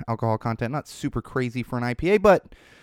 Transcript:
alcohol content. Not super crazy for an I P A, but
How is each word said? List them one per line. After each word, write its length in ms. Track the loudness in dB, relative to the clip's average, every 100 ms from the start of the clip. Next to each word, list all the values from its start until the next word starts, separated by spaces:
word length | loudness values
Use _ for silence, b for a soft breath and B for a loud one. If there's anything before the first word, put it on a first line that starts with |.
| -6
alcohol 320 | -2 0 0
content. 320 | -2 -4 -4
Not 160 | -6 -10
super 340 | -8 -6 -6
crazy 400 | -6 -4 -4 -4
for 160 | -6 -4
an 60 |
I 100 | -4
P 160 | -2 2
A, 80 | 4
but 380 | 6 6 2 b b b